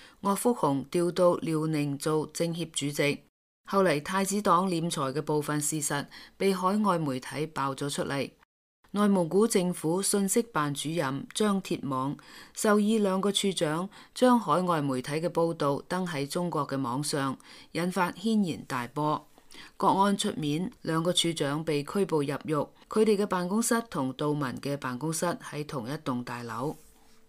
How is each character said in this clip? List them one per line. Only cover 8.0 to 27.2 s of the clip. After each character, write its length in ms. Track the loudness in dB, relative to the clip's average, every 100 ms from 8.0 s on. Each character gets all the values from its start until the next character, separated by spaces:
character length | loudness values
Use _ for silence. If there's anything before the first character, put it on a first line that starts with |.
嚟。 260 | -4 -4 -4 -10 _ _ _ _ _
內 160 | 2 4
蒙 200 | 4 4
古 180 | 4 4
政 280 | 4 2
府 260 | 0 -2 0
信 260 | 0 2 2
息 140 | 0
辦 320 | 0 0 -2
主 160 | -2 -4
任 380 | -2 -2 -4 -6
張 260 | 0 2 2
鐵 240 | -2 -4 -2
網 300 | -2 -2 -4 -10 -20 -16
授 260 | -2 4 4
意 180 | 4 2
兩 220 | 2 2
個 100 | 0
處 220 | 0 0
長 380 | 0 0 -2 -6 -10 -18
將 260 | 2 4 6
海 180 | 4 2
外 180 | 2 2
媒 220 | 0 -2
體 100 | -2
嘅 140 | -2 -2
報 240 | 0 0
道 300 | 0 0 0 -2
登 200 | -4 -2
喺 200 | -4 -4
中 220 | -2 -2
國 180 | -2 -2
嘅 140 | -2
網 240 | -2 -2
上， 320 | -2 -2 -2 -4 -12 -20 -10
引 200 | -4 -2
發 180 | 0 -2
軒 380 | -2 0 2 2
然 140 | -2
大 220 | -6 -6 -6
波。 420 | -2 -2 -2 -6 -20 -20 -20 -18 0
國 120 | 2
安 280 | 4 4 2
出 160 | -2
面， 400 | -2 -2 -2 -4 -6
兩 220 | -4 -2
個 100 | 0
處 200 | 0 0
長 280 | 0 -2 -2
被 200 | -2 -2
拘 240 | -2 -2 0
捕 160 | 0
入 60 | 0
獄， 400 | -4 -2 -2 -2 -8 -4
佢 160 | 2
哋 140 | 4 4
嘅 80 | 2
辦 200 | -2 0
公 160 | 0
室 160 | 2 0 -2
同 240 | -4 -4
杜 180 | -2 -2
文 240 | 0 -2 -4
嘅 180 | -6 -4
辦 200 | -6 -4
公 140 | -4
室 140 | -2 -2
喺 400 | -4 -8 -10 -8
同 200 | -8 -6
一 60 |
棟 320 | -6 -4 -4
大 180 | -4 -8
樓。 300 | -8 -6 -6 -6 -14 _ -20 -20